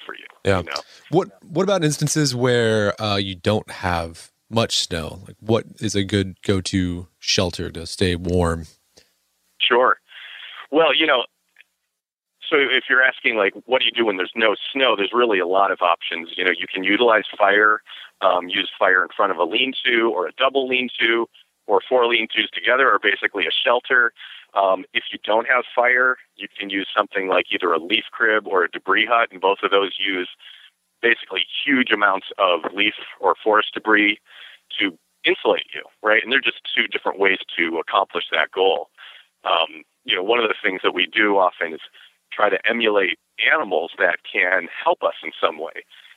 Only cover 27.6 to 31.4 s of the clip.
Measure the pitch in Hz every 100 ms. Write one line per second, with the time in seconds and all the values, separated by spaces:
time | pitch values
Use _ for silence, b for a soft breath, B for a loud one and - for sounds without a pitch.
27.6 | 90 82 85 110 - - 113 107 98 92
28.6 | 87 - - 98 110 117 113 92 95 98
29.6 | 98 98 98 - 98 92 90 - B B
30.6 | B _ _ _ 117 117 - 95